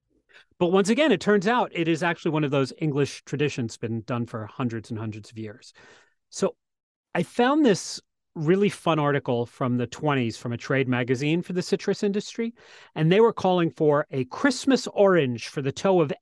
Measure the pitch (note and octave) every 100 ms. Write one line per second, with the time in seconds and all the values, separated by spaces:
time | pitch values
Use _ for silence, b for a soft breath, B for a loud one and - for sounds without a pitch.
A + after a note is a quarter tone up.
0 | _ _ _ b b - F3 F#3+ G3 A#3
1 | D#4 F3+ - G#3 F#3 B3 F#3 E3+ E3 E3
2 | F3 E3+ F3 D3+ D3 C#3 C3 - D#3 C#3
3 | C3+ - - C#3 D3 - A#2 - A2+ A2+
4 | - A#2+ A#2 A#2 G#2+ - B2 A2+ - A2
5 | A2+ G#2+ G#2 A2 G#2+ - - b b b
6 | b b _ - F#3+ - _ _ _ _
7 | _ E3+ F3 - A#3+ D4+ C#4 F3+ - -
8 | - _ _ F3 D3+ F#3+ G#3 - F3 D#3
9 | D3 C#3+ C#3 A#2+ A#2+ - C3 B2 A#2+ -
10 | D3+ C3+ A#2 - B2 A#2 - C3+ C3+ B2
11 | B2+ B2+ D3 E3+ - F3+ - G3 - F#3+
12 | G#3 G3+ - - A#3 - B B B -
13 | D#3 G3 A3+ - F#3+ F3+ E3 - D3+ D3
14 | - C#3 B2+ - C#4+ B3 - B3+ - -
15 | G3 F3+ C3 A#2+ - - C#3 - G3 F3+
16 | D3 -